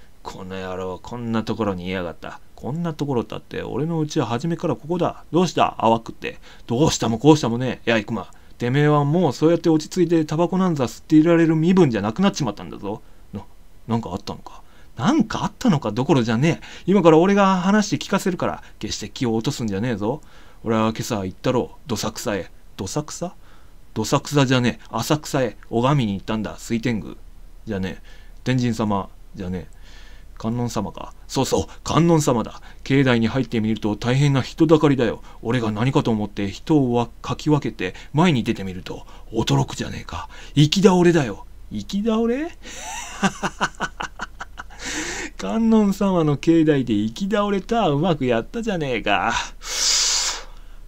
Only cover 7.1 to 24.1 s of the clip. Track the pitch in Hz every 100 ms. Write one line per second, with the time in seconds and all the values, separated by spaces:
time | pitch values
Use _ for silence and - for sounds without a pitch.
7.1 | 113 147 151 120 120 127 - - 113 104
8.1 | 107 87 - - - 120 139 147 147 143
9.1 | 170 156 - 156 170 170 156 - 185 165
10.1 | 165 151 156 175 185 185 147 117 - -
11.1 | 156 165 165 160 160 165 190 151 107 104
12.1 | 180 196 196 123 98 87 58 98 110 -
13.1 | - - 101 - - - - - 110 -
14.1 | 85 - 80 - - - - - - 151
15.1 | 311 - - 156 - 247 147 110 107 123
16.1 | 139 117 113 160 131 - - - 202 165
17.1 | 156 190 202 190 190 185 214 196 143 -
18.1 | 196 196 180 113 - - - 104 - 101
19.1 | - 123 113 127 - 113 98 123 101 104
20.1 | 147 - - - - 110 113 110 113 117
21.1 | 110 95 - 131 123 - - - 107 107
22.1 | - 117 98 80 - - - 95 151 151
23.1 | - 175 - - - - - - 110 107